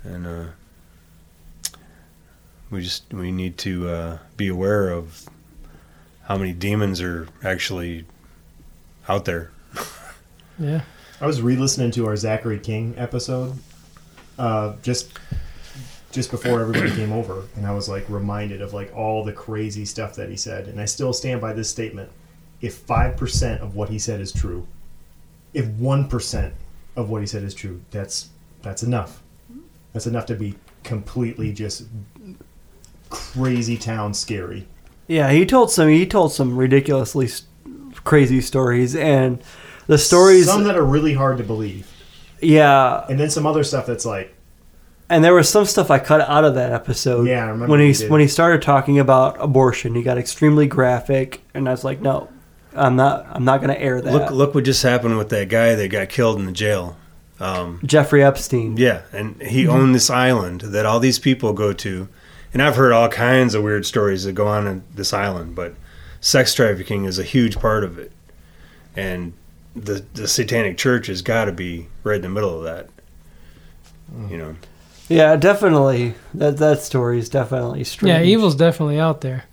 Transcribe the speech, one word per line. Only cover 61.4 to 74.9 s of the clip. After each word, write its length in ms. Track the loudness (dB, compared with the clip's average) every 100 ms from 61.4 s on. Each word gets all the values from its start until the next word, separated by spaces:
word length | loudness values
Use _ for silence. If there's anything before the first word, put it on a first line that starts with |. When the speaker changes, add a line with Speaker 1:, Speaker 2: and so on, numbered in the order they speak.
| 0
Speaker 1:
go 200 | 0 -2
to. 340 | -2 -8 -8 -10 -16 -20 -20 -8
And 80 | 0
I've 140 | 2 4
heard 160 | 6
all 160 | 6 4
kinds 440 | 2 2 4 4
of 80 | 0
weird 220 | 0 -2
stories 400 | -2 0 0 0
that 80 | -4
go 140 | -2 0
on 200 | 0 -2
in 160 | -6 -12
this 180 | -8 -6
island, 420 | -2 -4 -6 -8
but 200 | -10 -12 -14 -20 -20 -20 -8
sex 340 | 0 2 2
trafficking 500 | 2 2 0 -4 -4
is 140 | -4 -6
a 40 |
huge 360 | -2 2 2 0
part 260 | -2 -2
of 140 | -4 -10
it. 120 | -18 -20 _ -20 -20 -20 -20 -20 -16
And 400 | -10 -8 -8 -10 -14 -20 -20 -20
the, 300 | -14 -8 -8 -10
the 120 | -10 -4
Satanic 520 | -4 -2 -2 -2 -2
Church 300 | 0 0 -2
has 120 | -8
gotta 320 | -2 -2 -2
be 360 | -4 -8 -10 -12 -10
right 140 | -4 -4
in 60 |
the 60 | -4
middle 260 | -4 -4 -4
of 80 |
that. 240 | -10 -12 -16 _ _ -20 -20 -20 -20 -20 -20 -20 -20 -20 -20
Speaker 4:
Mm. 160 | -14 -12
Speaker 1:
You 80 | -10
know? 180 | -12 -16 -20 -20 -20